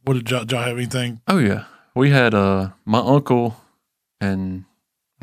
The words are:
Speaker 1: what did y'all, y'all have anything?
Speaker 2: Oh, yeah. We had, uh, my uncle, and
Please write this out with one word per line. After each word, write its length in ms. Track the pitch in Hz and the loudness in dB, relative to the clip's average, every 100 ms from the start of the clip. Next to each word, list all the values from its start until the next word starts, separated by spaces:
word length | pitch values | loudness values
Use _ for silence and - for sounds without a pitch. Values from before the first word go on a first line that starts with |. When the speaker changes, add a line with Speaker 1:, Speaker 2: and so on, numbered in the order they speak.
Speaker 1:
what 100 | 135 | -4
did 160 | 127 113 | -2 -2
y'all, 140 | 123 | -6
y'all 180 | 113 127 120 | -4 -4 -4
have 100 | 120 | -6
anything? 440 | 120 127 123 117 - | -6 -4 -6 -6 -2
Speaker 2:
Oh, 120 | 190 | 0
yeah. 260 | 110 104 - _ _ | 2 -2 -6 _ _
We 160 | - 139 | 0 4
had, 240 | 143 120 | 4 4
uh, 360 | 107 98 95 95 - | 4 2 2 -2 -8
my 140 | - 110 | -2 0
uncle, 580 | 110 143 - 123 120 113 _ _ _ _ _ - | 2 2 2 0 -2 -6 _ _ _ _ _ -8
and 440 | 101 95 95 92 92 _ _ _ _ _ | -4 -4 -6 -10 -14 _ _ _ _ _